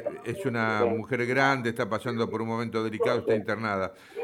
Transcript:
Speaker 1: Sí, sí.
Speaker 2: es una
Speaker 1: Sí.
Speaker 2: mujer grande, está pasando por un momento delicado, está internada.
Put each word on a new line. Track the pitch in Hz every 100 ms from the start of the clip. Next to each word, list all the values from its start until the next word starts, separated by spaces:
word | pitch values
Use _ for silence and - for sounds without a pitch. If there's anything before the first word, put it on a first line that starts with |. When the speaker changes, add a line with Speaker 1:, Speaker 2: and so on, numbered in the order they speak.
Speaker 1:
Sí, | - - 117
sí. | -
Speaker 2:
es | 135
una | 117 110 107
Speaker 1:
Sí. | 120
Speaker 2:
mujer | 110 107 123 120
grande, | 131 139 135 117
está | 117 107
pasando | 110 123 113 104
por | 107
un | 113
momento | 113 117 110
delicado, | 110 107 117 120
está | 117
internada. | 107 101 104 110 98 95 - - -